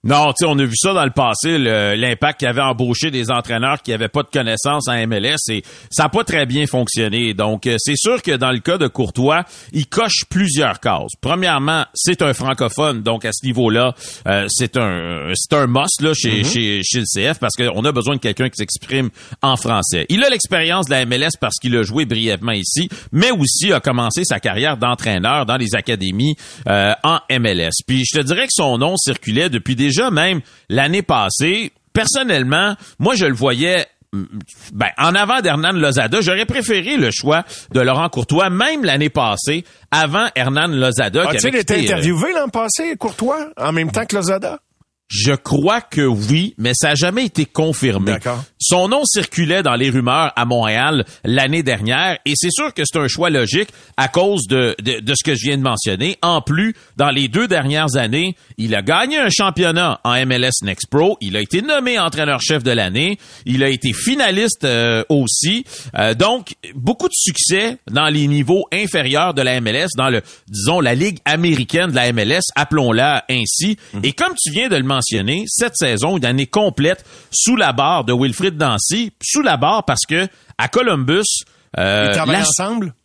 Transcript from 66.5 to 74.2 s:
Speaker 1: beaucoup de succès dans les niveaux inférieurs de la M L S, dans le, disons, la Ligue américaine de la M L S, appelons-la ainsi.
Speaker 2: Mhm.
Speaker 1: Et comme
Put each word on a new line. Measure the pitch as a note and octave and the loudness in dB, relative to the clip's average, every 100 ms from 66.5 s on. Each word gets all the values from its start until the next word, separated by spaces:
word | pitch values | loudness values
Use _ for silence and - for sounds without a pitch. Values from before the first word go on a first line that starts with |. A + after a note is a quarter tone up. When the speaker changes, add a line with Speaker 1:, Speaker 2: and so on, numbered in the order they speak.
| - E2 | -18 -16
Speaker 1:
beaucoup | C3 B2+ A#3+ F#4 | -4 -2 0 -2
de | |
succès | - - - - F#3+ A3+ B3 - | 0 -2 0 0 0 0 -6 -4
dans | B2+ D3+ | 0 0
les | D3+ C#3+ | 2 2
niveaux | D3 C3+ F#3+ - | 2 2 2 0
inférieurs | F3+ G#3 F3 C3 C#3+ F3+ C#3 | -4 -2 -2 0 0 0 0
de | |
la | B2+ B2+ | 0 0
M | A2+ | 0
L | B2 | -2
S, | F3+ C3 | -2 0
dans | C3 | 0
le, | A#2 - - - | 0 -4 -20 -14
disons, | G2+ G#2+ F3 | -4 0 2
la | C3 B2 | 2 2
Ligue | G3 F3 - | 0 -2 -2
américaine | D#3 E3+ D3 A#2+ D#3 F3+ | 2 2 0 0 0 0
de | B2+ | 2
la | B2 | 2
M | A#2 | 2
L | G#2 | 0
S, | E3 - - | 0 0 -2
appelons-la | D3 D3+ B2 A2+ C#3 C3+ - | 0 2 2 4 2 0 -2
ainsi. | B2+ G#2+ - F#3 G#3+ - | -2 -2 -2 -2 -4 -8
Speaker 2:
Mhm. | G#2 B2 | -4 -4
Speaker 1:
Et | |
comme | - | -2